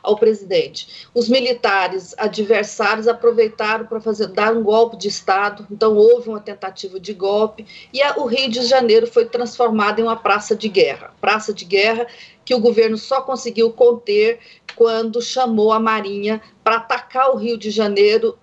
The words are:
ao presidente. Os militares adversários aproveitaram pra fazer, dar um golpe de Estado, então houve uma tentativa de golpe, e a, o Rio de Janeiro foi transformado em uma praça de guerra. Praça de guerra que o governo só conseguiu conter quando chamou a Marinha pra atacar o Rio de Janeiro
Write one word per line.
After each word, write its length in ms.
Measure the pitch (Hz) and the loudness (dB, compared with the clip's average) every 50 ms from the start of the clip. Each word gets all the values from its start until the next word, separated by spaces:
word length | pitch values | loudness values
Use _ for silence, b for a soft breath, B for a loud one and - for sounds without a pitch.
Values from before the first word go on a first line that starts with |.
ao 140 | B - 208 | B -2 0
presidente. 960 | 214 233 220 220 208 202 180 190 165 - - - - - - - - - _ - | 2 2 2 2 0 -4 -2 -2 -2 -2 -2 -6 -16 -18 -18 -20 -20 -16 _ -4
Os 140 | 240 226 220 | -2 0 2
militares 880 | 247 262 240 254 240 240 - 214 196 196 185 180 185 190 175 - - - | 2 2 2 0 -4 -2 -2 0 0 0 0 -2 -4 -6 -10 -10 -10 -6
adversários 880 | 220 208 - 214 214 202 226 202 202 - - - 214 202 220 220 214 | -6 -4 -4 -4 0 0 0 0 0 -4 -4 -4 -2 -2 -2 0 0
aproveitaram 800 | 233 240 233 - 233 220 220 220 214 220 - 220 214 220 220 220 | -2 -2 2 0 0 2 2 0 0 0 -4 -4 -2 -2 -4 -4
pra 140 | - 226 220 | -8 -8 -8
fazer, 280 | - 226 208 208 214 185 | -4 -4 -4 -4 -4 -4
dar 260 | 190 208 208 220 226 | -2 0 0 0 0
um 100 | 233 220 | 0 0
golpe 320 | 196 214 226 233 233 226 | 2 4 4 4 2 0
de 140 | 180 185 208 | -6 -8 -8
Estado, 580 | 196 - - - 190 196 202 - 196 - 208 - | -8 -6 -2 0 0 0 0 -2 -4 -8 -16 -14
então 240 | 208 208 226 220 214 208 | -4 0 0 2 4 6
houve 320 | 208 226 240 240 214 220 | 6 6 6 4 2 -6
uma 100 | 214 208 | -10 -10
tentativa 580 | 208 220 202 - - 190 190 - - 190 185 190 | -10 -14 -14 -12 -12 -12 -12 -12 -14 -12 -12 -12
de 140 | 175 196 214 | -12 -12 -10
golpe, 520 | 180 190 196 202 208 220 220 - - 214 B B B B B | -6 -2 -2 0 0 0 -2 -4 -8 -20 B B B B B
e 100 | - 254 | -4 -2
a, 120 | 277 285 - | -2 -2 -2
o 100 | - 285 233 | -2 -4 -2
Rio 220 | 226 269 262 254 | -2 -2 -2 -4
de 140 | 220 247 247 | -4 -4 -2
Janeiro 440 | 233 269 262 247 226 214 226 226 233 | 2 2 2 4 4 4 4 4 4
foi 180 | - 240 226 | 2 0 0
transformado 760 | 226 - 240 247 226 - - 247 226 220 214 202 208 214 220 | 0 -2 -6 -6 -6 -2 0 0 2 2 2 0 0 0 0
em 40 | 226 | -2
uma 120 | 226 226 | -2 -2
praça 400 | 226 - 254 254 247 - - 220 | -2 0 0 0 0 0 -4 -4
de 140 | 214 214 214 | -4 -4 -2
guerra. 440 | 180 190 160 139 135 - - - _ - | 2 2 2 2 0 -6 -14 -20 _ -6
Praça 320 | - 190 214 220 214 - | -2 -2 -2 -2 -2 -6
de 140 | 208 - 185 | -10 -10 -8
guerra 420 | 175 190 196 202 220 226 226 240 240 B B B B B B - | -2 0 0 2 2 0 -2 -4 -8 B B B B B B -6
que 100 | - 247 | -4 -2
o 40 | 240 | 2
governo 380 | 208 240 214 220 226 220 220 214 | 2 2 4 4 2 2 0 -4
só 240 | - - 269 269 | -4 -4 -4 -4
conseguiu 500 | 262 269 262 240 - 240 - 220 226 226 | -2 -4 -8 -6 -6 -8 -2 0 0 0
conter 680 | 226 - 247 240 240 233 - - 208 208 214 226 233 - B B B B B - - | 2 4 4 4 4 2 -2 -2 0 2 2 0 -2 -4 B B B B B -10 0
quando 480 | - 233 226 226 220 226 226 220 240 | 2 2 2 2 -2 -4 -4 -4 -6
chamou 520 | 233 - - 254 254 240 226 214 214 220 220 | -6 -6 -2 -2 -2 0 0 2 2 2 2
a 60 | 220 | 2
Marinha 600 | 226 220 220 214 202 196 202 202 202 214 220 214 b b b b - | 0 0 -2 -2 -4 -8 -8 -6 -4 -4 -4 -6 b b b b -2
pra 140 | 220 220 226 | -2 -2 -2
atacar 540 | 214 - 254 254 - - - 254 262 269 | -2 -4 -6 -6 -6 -6 -2 0 0 0
o 40 | 262 | 0
Rio 220 | 208 208 240 233 214 | 0 -2 -6 -6 -6
de 140 | 208 214 | -6 -6
Janeiro 640 | 202 214 214 208 202 196 202 208 214 226 220 220 - _ | -2 -2 -2 0 2 4 4 4 4 2 0 -2 -6 _